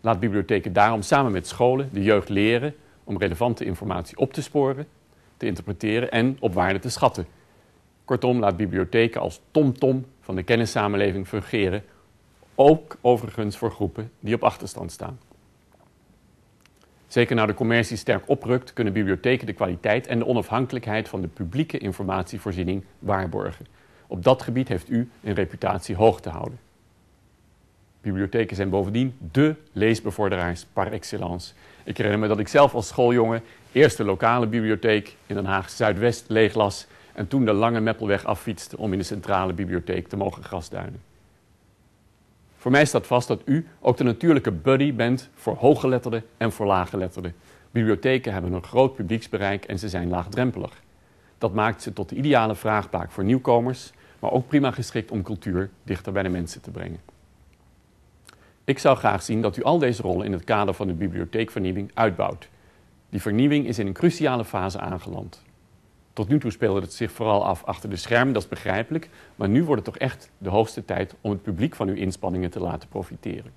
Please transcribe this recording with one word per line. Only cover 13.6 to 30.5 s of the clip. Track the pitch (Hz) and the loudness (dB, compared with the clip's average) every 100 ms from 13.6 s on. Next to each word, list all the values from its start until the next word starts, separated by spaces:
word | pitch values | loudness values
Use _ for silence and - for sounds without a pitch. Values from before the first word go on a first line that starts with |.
| 117 | -6
groepen | - 101 - 113 _ | -2 -4 -4 -12 _
die | 104 | -4
op | 113 | 2
achterstand | 113 - - - 90 | 2 0 -12 -10 -12
staan. | - - 127 _ - _ _ _ _ _ _ _ _ _ _ _ _ _ _ _ _ _ | -10 -12 -12 _ -20 _ _ _ _ _ _ _ _ _ _ _ _ _ _ _ _ _
Zeker | 123 117 | 2 4
nou | 117 107 | 4 2
de | |
commercie | 101 113 117 110 110 | 2 2 2 2 -4
sterk | - 101 | 0 -2
oprukt, | - 139 107 127 - | 0 -2 0 -2 -2
kunnen | - 107 | -4 -2
bibliotheken | 95 95 90 123 127 | 0 0 0 2 0
de | 110 | -2
kwaliteit | 98 95 90 110 113 123 | -4 -2 -2 0 0 0
en | 120 | -2
de | |
onafhankelijkheid | 120 117 95 113 123 127 113 107 104 | 0 0 0 -2 -2 -6 -4 -4 -4
van | 101 | -8
de | 87 | -8
publieke | - 87 117 160 - | -8 -6 -4 -4 -4
informatievoorziening | 101 90 95 92 90 95 104 90 87 95 - - | -6 -6 -4 -4 -4 -8 -6 -4 -4 -4 -8 -10
waarborgen. | 92 98 92 52 50 90 - _ _ _ _ | -4 -2 -2 -6 -8 -10 -20 _ _ _ _
Op | 90 | 0
dat | 104 127 | 4 4
gebied | - 120 131 | 2 -4 -2
heeft | 95 - | -4 -2
u | 117 120 - | -2 -2 -6
een | 107 | -4
reputatie | 101 92 - 95 92 - | -2 -2 -2 -2 -2 -6
hoog | 92 110 - | 4 4 4
te | - | -8
houden. | 80 - 123 _ _ _ _ _ _ _ _ _ _ _ _ _ _ | -10 -10 -12 _ _ _ _ _ _ _ _ _ _ _ _ _ _
Bibliotheken | 107 95 98 117 110 | -6 -2 -2 -2 -2
zijn | 95 95 | -2 -2
bovendien | 95 98 110 131 120 | 0 0 -2 -2 -6
dé | 82 131 151 156 - | -4 2 2 0 -10
leesbevorderaars | - 107 113 107 98 101 92 87 | 0 2 2 -2 -2 0 0 -2